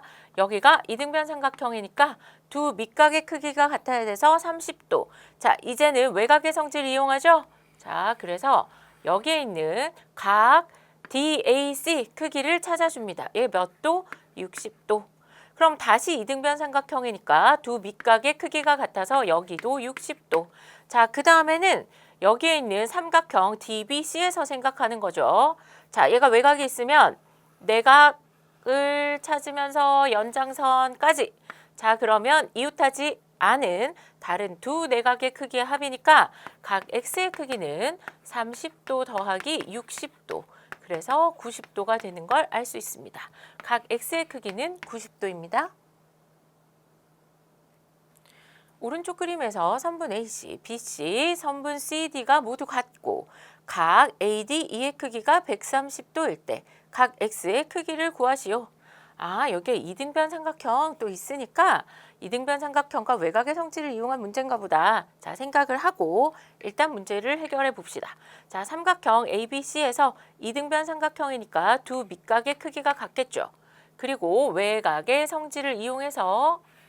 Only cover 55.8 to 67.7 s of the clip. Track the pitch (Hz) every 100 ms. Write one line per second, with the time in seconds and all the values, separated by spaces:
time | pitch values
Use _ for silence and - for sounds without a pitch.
55.8 | 277 - - 320 302 151 - 120 - _
56.8 | _ - 247 - 214 - 175 233 302 359
57.8 | 320 311 330 320 247 269 196 226 226 _
58.8 | _ - _ _ 170 190 277 175 175 226
59.8 | 160 185 277 302 311 330 311 311 262 247
60.8 | 311 302 220 185 - 277 240 - 359 185
61.8 | - - - _ 185 247 262 285 294 285
62.8 | 285 269 214 240 160 214 247 320 330 330
63.8 | 302 226 233 262 202 220 262 233 196 156
64.8 | 180 220 - _ - 170 269 285 277 262
65.8 | 349 381 165 185 294 - - _ - 202
66.8 | 311 233 190 208 226 311 302 277 269